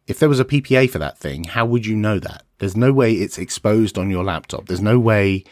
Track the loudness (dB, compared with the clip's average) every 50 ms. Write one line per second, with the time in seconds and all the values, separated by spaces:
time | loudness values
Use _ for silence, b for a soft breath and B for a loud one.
0 | _ -10 -2 2 2 4 4 2 0 0 0 -2 0 2 2 2 2 2 0 -4
1 | -6 -8 -8 -8 -8 -8 -8 -8 -10 -6 -4 -2 0 0 0 -2 0 -2 -2 0
2 | 0 0 0 -2 -4 -8 -12 -18 -20 _ _ _ -6 -4 0 2 2 2 4 4
3 | 4 2 2 0 -2 -4 -6 -8 -10 -10 -8 -4 0 2 2 2 2 0 -2 -4
4 | -4 -2 -2 -2 -2 -4 -6 -6 -8 -10 -12 -10 -8 -6 -4 -2 2 2 4 4
5 | 4 4 4 4 4 2 0 -2 B B